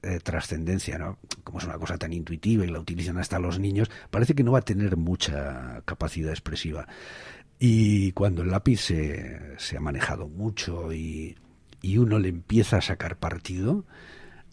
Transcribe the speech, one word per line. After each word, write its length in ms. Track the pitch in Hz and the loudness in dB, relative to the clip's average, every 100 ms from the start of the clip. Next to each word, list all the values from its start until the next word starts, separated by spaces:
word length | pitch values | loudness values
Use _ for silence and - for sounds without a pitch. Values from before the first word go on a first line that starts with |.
eh, 160 | 95 87 | -6 -4
trascendencia, 760 | - 82 - 78 82 95 - 80 | -4 -4 -4 -4 0 -2 -2 -6
¿no? 180 | 82 - - - | -6 -8 -12 -14
Como 160 | - 90 | -12 -10
es 60 | 90 | -8
una 120 | 80 | -6
cosa 200 | 82 85 | -6 -4
tan 160 | 85 | -4
intuitiva 500 | 85 80 82 104 113 87 | -4 -6 -2 2 4 4
y 20 | |
la 120 | 82 | -2
utilizan 380 | 82 85 85 87 | -6 -6 -4 -4
hasta 220 | 87 92 | -2 -2
los 200 | 87 87 | -2 0
niños, 300 | 101 98 113 - - | 0 2 0 -2 -6
parece 240 | 101 123 143 | 2 4 4
que 80 | |
no 80 | 120 | 4
va 80 | 131 | 4
a 40 | |
tener 340 | - 98 104 87 | 4 2 2 2
mucha 840 | 82 92 - 71 69 64 64 57 - | 0 0 0 -2 -4 -8 -10 -12 -10
capacidad 460 | - 76 - 78 | -6 -4 -4 -4
expresiva. 560 | 80 - 80 82 73 73 - - - - - - - | -6 -6 -6 -6 -6 -10 -16 -18 -16 -18 -20 -20 2
Y 520 | 123 113 107 104 98 | 6 8 8 6 4
cuando 280 | 90 101 85 | 2 2 2
el 80 | 87 | 0
lápiz 280 | 95 - 113 | 2 4 4
se, 640 | - 82 76 - - - 73 69 | 2 0 0 -4 -8 -12 -14 -12
se 180 | - - | -8 -4
ha 20 | |
manejado 480 | 76 71 - - 76 | -4 -2 -2 -4 -8
mucho 640 | 80 110 101 - 85 82 | -6 -4 -4 -6 -6 -6
y, 440 | 80 80 78 80 - - _ _ - | -6 -6 -8 -10 -12 -20 _ _ -8
y 160 | 95 104 | 0 4
uno 180 | 120 107 | 6 4
le 120 | 92 | 2
empieza 480 | 87 - 107 104 101 | -2 2 4 6 4
a 40 | |
sacar 360 | - 90 82 - | 2 -2 -4 -4
partido, 680 | 85 85 - 92 101 202 - - - - - - - | -6 -6 -6 -2 0 0 -2 -14 -20 -20 -20 -20 -20